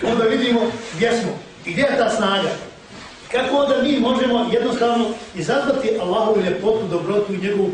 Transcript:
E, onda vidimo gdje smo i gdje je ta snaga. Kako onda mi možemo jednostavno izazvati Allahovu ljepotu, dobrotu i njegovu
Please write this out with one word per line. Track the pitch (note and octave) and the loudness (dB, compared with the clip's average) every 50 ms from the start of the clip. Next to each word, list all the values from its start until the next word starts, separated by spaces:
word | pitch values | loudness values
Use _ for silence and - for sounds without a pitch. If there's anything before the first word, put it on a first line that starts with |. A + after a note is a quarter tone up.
E, | - A3 | -2 0
onda | A#3 - A3+ | 2 2 2
vidimo | A3 - - B3+ B3 A#3+ A#3 A3 - - - - - - | 2 2 2 2 2 2 2 2 0 -2 -6 -10 -10 -4
gdje | D#3+ A3 A#3 | 0 0 2
smo | A#3+ A#3 G3 D3+ G#2 - - - - - - | 2 0 0 -2 -6 -8 -10 -16 -18 -14 -10
i | - | -6
gdje | E3+ - | -2 0
je | C#4 C#4 - - | 0 2 2 2
ta | A#3 A3 | 0 0
snaga. | - A3 G3+ G3 G3 G3 F3 D#3 - - - - - - - - - - - - - - - - | 0 0 0 0 0 0 0 -2 -4 -6 -10 -14 -18 -20 -20 -20 -20 -18 -18 -18 -20 -20 -10 -4
Kako | - B3 C4 - C#4 C#4+ | -2 -2 0 2 2 2
onda | C#4+ C4+ C4+ A#3+ A#3+ | 2 2 2 2 2
mi | D4 C#4+ A#3 | 2 2 2
možemo | A#3 A#3+ A#3 A3+ B3+ B3 A#3+ A#3 - - | 2 2 2 2 2 2 2 2 2 2
jednostavno | - A#3+ A#3+ C4 - - A3+ A#3 A#3 A#3 A3 G#3+ - - - - - | 2 2 2 0 0 0 2 2 2 2 0 0 -2 -6 -12 -12 -10
izazvati | F3+ D3+ F#3+ B3 C#4 C4 A3+ A#3 - - G#3+ - - | -6 -2 0 0 0 0 0 0 0 0 0 0 0
Allahovu | F3+ F3+ F#3 A3 A3 G#3+ G#3+ G3 | 0 0 0 2 2 2 2 2
ljepotu, | F3+ F3+ - - G3 G#3+ A3 A3 G#3+ F3+ | 2 0 -2 0 0 0 0 0 0 -2
dobrotu | E3 E3+ D#3+ F3 G3+ G#3 G3+ G3 G3 | -4 -4 -2 0 0 0 0 0 -4
i | F3+ | -4
njegovu | F#3 G3+ G3+ G3+ F#3+ F3+ | -2 -2 0 0 0 0